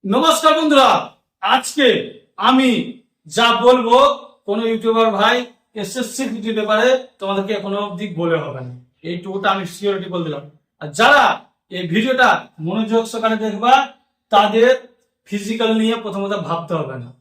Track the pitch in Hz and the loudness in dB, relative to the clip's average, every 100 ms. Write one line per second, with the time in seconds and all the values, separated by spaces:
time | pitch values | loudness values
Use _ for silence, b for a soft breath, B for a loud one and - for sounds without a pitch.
0 | 190 240 311 320 311 320 311 277 247 - | 0 2 2 4 4 2 4 6 6 2
1 | - _ _ _ - 254 - 294 254 180 | -2 _ _ _ -2 -2 -2 2 2 2
2 | - - _ - 214 262 262 214 - - | -4 -16 _ -4 2 4 2 0 -4 -12
3 | _ _ 156 208 233 233 240 254 226 247 | _ _ -8 0 2 4 4 4 4 6
4 | 277 - - _ - 214 226 226 226 226 | 4 2 -10 _ -6 -4 -2 -2 0 2
5 | 226 202 220 247 247 _ _ 220 196 254 | 2 2 0 0 -4 _ _ -12 -8 -6
6 | - - 247 208 220 214 208 214 247 262 | -8 -6 -6 -6 -4 -4 0 2 2 2
7 | - _ 196 196 190 208 196 202 202 180 | -2 _ -4 -4 -4 -6 -4 -6 -6 -8
8 | 208 165 170 165 135 131 123 123 _ _ | -8 -4 -2 -2 -4 -12 -14 -16 _ _
9 | 165 175 190 196 196 196 175 - 202 190 | -10 -10 -8 -4 -2 -2 -6 -6 -4 -4
10 | 175 180 160 143 - _ _ _ 151 135 | -6 -6 -6 -8 -12 _ _ _ -12 2
11 | 240 285 - - _ _ _ 180 175 190 | 4 4 4 -2 _ _ _ -10 -4 -2
12 | 247 254 233 - - - 160 214 208 226 | 0 2 2 2 -4 -10 -6 -4 0 -2
13 | 226 233 220 220 214 196 214 269 269 - | -2 -4 -2 -2 -4 -4 2 2 2 -10
14 | _ _ _ 202 208 220 240 262 - _ | _ _ _ 2 4 4 4 2 -2 _
15 | _ _ _ 202 196 226 220 220 220 226 | _ _ _ -8 -6 -2 0 0 0 -2
16 | 220 190 196 202 151 165 165 165 135 127 | -6 -6 -6 -6 -6 -8 -4 -6 -6 -10
17 | 120 - | -14 -20